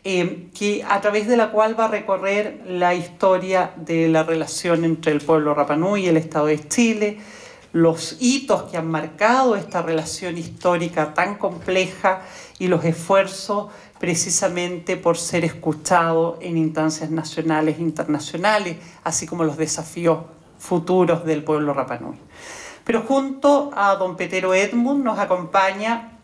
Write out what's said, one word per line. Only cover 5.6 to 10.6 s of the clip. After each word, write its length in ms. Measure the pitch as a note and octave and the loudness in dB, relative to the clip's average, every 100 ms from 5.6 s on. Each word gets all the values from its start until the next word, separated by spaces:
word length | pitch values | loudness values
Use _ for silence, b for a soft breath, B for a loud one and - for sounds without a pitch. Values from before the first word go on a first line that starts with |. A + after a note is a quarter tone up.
| C#3+ D3 | 2 2
Nui 300 | F3+ G3+ F#3 | 0 0 2
y 20 | |
el 80 | D#3+ | 2
Estado 300 | D#3+ D#3 D3+ | 2 0 0
de 220 | D3+ - | 0 -2
Chile, 500 | - A#3 G#3+ G#3 G#3 B B B B B | 2 2 2 -2 -4 B B B B B
los 440 | E3 E3 D#3+ - - | 2 2 2 -4 -2
hitos 460 | B3 C#4 - F#3+ | 0 2 0 -2
que 120 | - E3+ | -2 -6
han 120 | D#3+ | -4
marcado 640 | D#3+ D#3 - G#3+ B3+ C4 | -4 -4 0 2 4 4
esta 260 | G3+ E3 F3+ | 2 -2 -4
relación 560 | E3 D#3+ D#3+ - F#3 E3+ | -2 -2 -4 -8 -8 -8
histórica 800 | E3 - | -10 -4